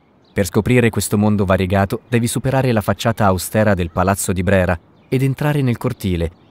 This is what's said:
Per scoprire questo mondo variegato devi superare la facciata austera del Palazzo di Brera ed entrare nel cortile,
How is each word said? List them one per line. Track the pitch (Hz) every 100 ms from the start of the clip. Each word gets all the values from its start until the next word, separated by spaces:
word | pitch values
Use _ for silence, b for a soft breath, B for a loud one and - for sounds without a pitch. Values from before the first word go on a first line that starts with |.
| _ _ _
Per | -
scoprire | 95 113 101 123 117
questo | 104 - 104
mondo | 107 104 95
variegato | 95 92 98 98 120 -
devi | 120 117
superare | 135 131 131 127
la | 110
facciata | 107 101 117 -
austera | 104 92 - 110 107
del | 92 85
Palazzo | 90 90 98 -
di | 92
Brera | 92 95 90 85 _ _ -
ed | 131
entrare | 135 127 147 147
nel | 131 113
cortile, | 127 123 98 85 82 - _